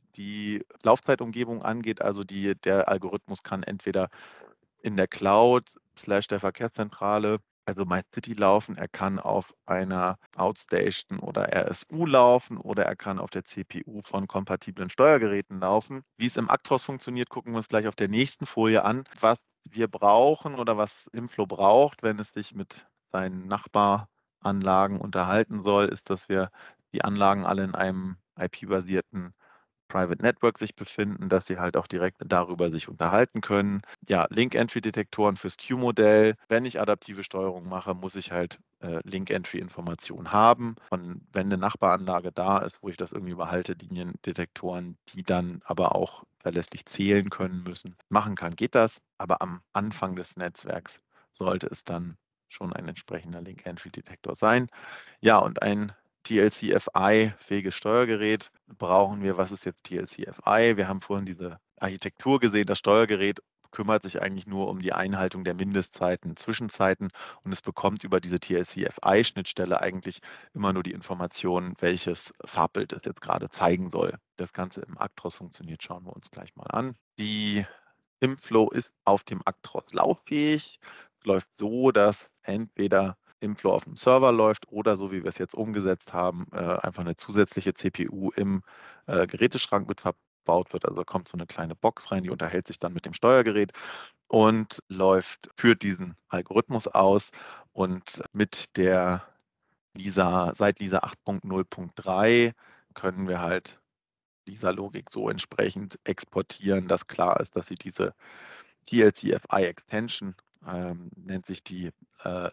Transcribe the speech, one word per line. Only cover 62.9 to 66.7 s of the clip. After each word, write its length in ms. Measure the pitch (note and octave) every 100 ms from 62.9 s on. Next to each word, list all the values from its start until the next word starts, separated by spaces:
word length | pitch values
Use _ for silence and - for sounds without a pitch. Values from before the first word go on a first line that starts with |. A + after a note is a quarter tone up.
| G#2 A2 G2+ G2 G2 - _ _
kümmert 320 | - G#2 G#2+
sich 220 | F#2+ -
eigentlich 240 | F#2+ F#2+ G2+
nur 200 | G2 G2
um 100 | F#2
die 140 | F2+
Einhaltung 500 | F2 F#2+ G2 F#2 F#2
der 100 | F2+
Mindestzeiten, 800 | F2 F#2+ G2 F2+ - F2+ F2+ F2 -
Zwischenzeiten 760 | - A2 A2+